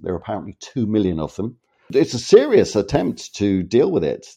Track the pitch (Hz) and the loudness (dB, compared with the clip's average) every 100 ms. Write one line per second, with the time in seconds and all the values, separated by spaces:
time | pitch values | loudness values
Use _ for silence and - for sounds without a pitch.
0 | - 87 - 104 78 - - 131 107 107 | -8 -8 -8 -10 -12 -18 -10 -6 0 0
1 | 95 80 76 - 110 - _ _ - 135 | 0 -2 -6 -8 -10 -12 _ _ -4 0
2 | 165 120 - 214 294 202 92 107 95 147 | 0 -2 4 4 6 2 2 0 0 -2
3 | - - - - 101 95 90 113 180 160 | -2 -6 -14 -4 0 0 2 2 2 0
4 | 76 - - | -2 -4 -12